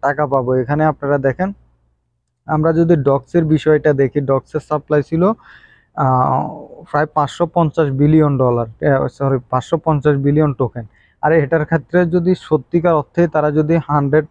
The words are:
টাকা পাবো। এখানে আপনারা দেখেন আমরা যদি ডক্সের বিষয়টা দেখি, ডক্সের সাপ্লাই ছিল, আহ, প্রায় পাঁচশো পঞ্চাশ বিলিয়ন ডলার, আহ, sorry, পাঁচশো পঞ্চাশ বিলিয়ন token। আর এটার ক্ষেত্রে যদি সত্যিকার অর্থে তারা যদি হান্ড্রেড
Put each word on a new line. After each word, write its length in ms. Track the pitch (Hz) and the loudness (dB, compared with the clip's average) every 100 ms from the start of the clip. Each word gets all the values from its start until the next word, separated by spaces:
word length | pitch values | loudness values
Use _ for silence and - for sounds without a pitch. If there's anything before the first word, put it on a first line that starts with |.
টাকা 260 | 139 143 147 | -4 -2 0
পাবো। 280 | 135 123 | 0 0
এখানে 300 | 127 120 147 | 0 0 0
আপনারা 340 | 156 147 143 143 | 0 0 -2 0
দেখেন 340 | 135 127 185 202 _ _ _ _ _ _ _ _ - | 0 -2 -6 -6 _ _ _ _ _ _ _ _ -6
আমরা 260 | 156 160 | -2 0
যদি 240 | 160 165 170 | 2 2 2
ডক্সের 480 | 139 139 - 175 | 2 0 0 -2
বিষয়টা 480 | 160 151 - 151 151 | 0 0 2 2 2
দেখি, 280 | 139 135 147 | 0 0 -2
ডক্সের 400 | 135 135 - 156 | -2 -2 -2 -10
সাপ্লাই 420 | - 151 - 151 | -6 -8 -2 -2
ছিল, 200 | 139 160 185 226 - - _ _ _ - | -2 0 0 -2 -10 -20 _ _ _ -4
আহ, 520 | 135 127 135 131 - - - 139 170 | 0 0 0 -2 -4 -10 -18 -20 -6
প্রায় 160 | 147 151 | -4 -2
পাঁচশো 400 | - 143 - 170 | -2 -4 -2 -4
পঞ্চাশ 440 | 175 160 - 151 | 0 -2 0 -2
বিলিয়ন 480 | 135 147 156 151 135 | 2 2 4 2 2
ডলার, 280 | 127 120 113 | 0 0 -4
আহ, 420 | 110 151 135 135 | -4 -2 0 -2
sorry, 300 | - 139 135 123 | -4 -2 -2 -2
পাঁচশো 260 | 127 - 165 | -6 -2 -4
পঞ্চাশ 380 | 165 151 151 143 | -2 0 0 0
বিলিয়ন 360 | 139 147 156 | 0 2 0
token। 320 | 135 127 - 113 _ _ _ | 0 -4 -6 -14 _ _ _
আর 100 | 151 | 0
এটার 320 | 165 143 160 | 0 2 -2
ক্ষেত্রে 420 | 151 165 127 175 175 | -2 -4 -2 0 0
যদি 280 | 180 170 | 0 0
সত্যিকার 600 | 180 - 151 127 175 170 | -2 0 -4 0 -2 2
অর্থে 340 | 160 143 - 170 | 0 -2 -2 0
তারা 220 | 160 151 | 0 0
যদি 240 | 147 151 165 - | 0 0 0 0
হান্ড্রেড 380 | 147 143 151 151 | -2 2 0 -2